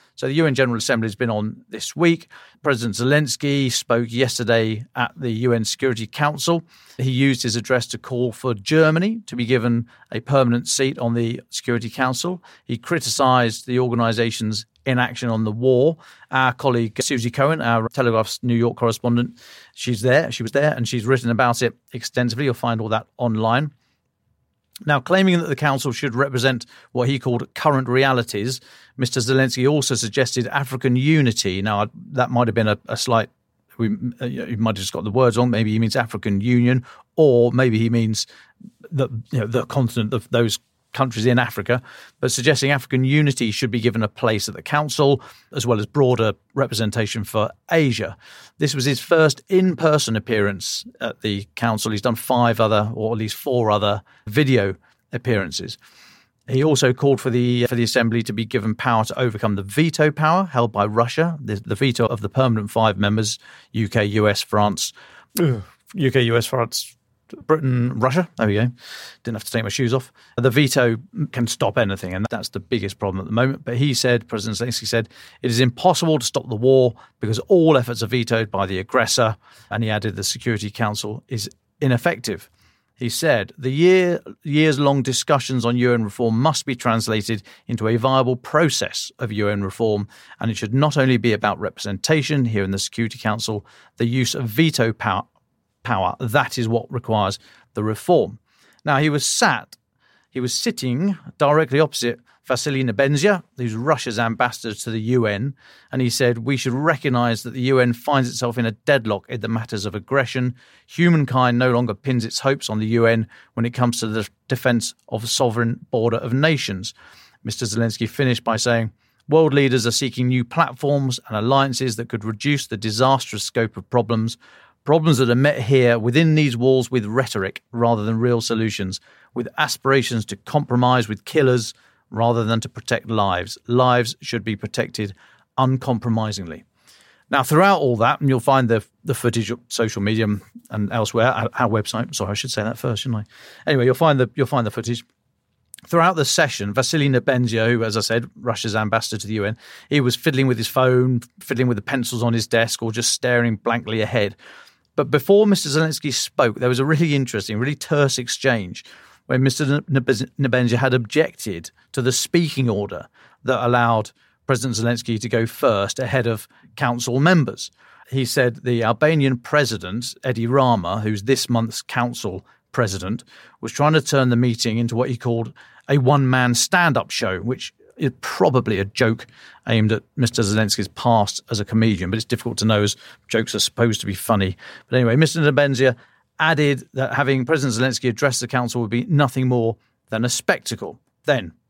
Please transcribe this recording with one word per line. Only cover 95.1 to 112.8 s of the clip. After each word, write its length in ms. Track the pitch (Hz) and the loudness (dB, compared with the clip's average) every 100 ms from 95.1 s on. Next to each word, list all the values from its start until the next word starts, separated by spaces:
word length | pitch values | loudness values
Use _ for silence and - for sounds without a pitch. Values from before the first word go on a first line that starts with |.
| 92 - _ _ _ _ _ | -2 -4 _ _ _ _ _
power. 320 | - 98 90 - | -4 -2 -2 -2
That 380 | 120 135 127 - | -2 0 0 -2
is 100 | 113 | -2
what 240 | 113 - | -2 -4
requires 480 | 123 - 107 98 101 _ _ _ | -10 -2 0 0 -2 _ _ _
the 100 | - | -6
reform. 560 | 107 107 - 170 98 113 _ _ _ _ | -4 -4 2 2 2 -6 _ _ _ _
Now, 140 | 151 139 | -2 2
he 120 | 151 | 2
was 160 | 147 - | 0 -2
sat, 520 | - 214 123 - - _ _ _ _ _ | 0 2 0 -6 -20 _ _ _ _ _
he 100 | 127 | -6
was 140 | 123 | -4
sitting 640 | - 240 233 127 123 202 180 - - | -4 -4 -4 -4 -2 -2 -4 -8 0
directly 420 | 143 151 156 139 | 2 4 2 2
opposite 400 | 151 - 120 - _ _ - | 2 0 -4 -4 _ _ -4
Vasily 380 | 123 156 135 | -2 -2 -2
Nebenzia, 600 | 127 104 139 143 190 185 - - | -2 2 2 4 2 0 -2 -8
who's 200 | 120 110 | -6 -4
Russia's 420 | 135 143 127 110 | 0 0 0 -2
ambassador 560 | 117 110 123 - 117 | -2 0 -2 -2 -10
to 160 | 104 - | -8 -6
the 100 | 110 | -6
U 280 | 110 127 110 | 0 2 2
N, 280 | 101 135 - _ - - | 0 -4 -8 _ -20 -8
and 100 | 131 | -2
he 80 | 123 | -2
said, 300 | - 123 120 | 2 0 0
"We 180 | 113 131 | -2 -2
should 160 | 131 | -2
recognise 680 | 127 156 147 147 123 120 113 | -2 -4 -4 -2 0 0 -2
that 80 | 120 | -6
the 100 | 131 | -6
U 180 | 127 131 | 0 2
N 140 | 123 | 2
finds 360 | 120 - 139 120 | 0 -2 -2 -2
itself 280 | 117 120 120 | -4 -6 -2
in 80 | 113 | -4
a 60 | |
deadlock 580 | 110 - 139 113 101 - | -4 0 2 2 -6 -6
in 120 | 117 | -8
the 60 | 110 | -4
matters 380 | 113 113 107 101 | -6 -6 -8 -6
of 80 | |
aggression. 640 | 107 - 139 123 131 123 127 _ _ _ | -8 -4 -2 -2 -2 -4 -6 _ _ _
Humankind 720 | - 175 165 135 127 127 120 | 0 4 4 2 2 2 4
no 120 | 127 | 2
longer 220 | 120 120 | 2 0
pins 320 | 101 135 123 110 | -4 -2 -2 -2
its 140 | - | -2
hopes 280 | 135 135 - | -2 -2 -2
on 100 | |
the 80 | 107 | -4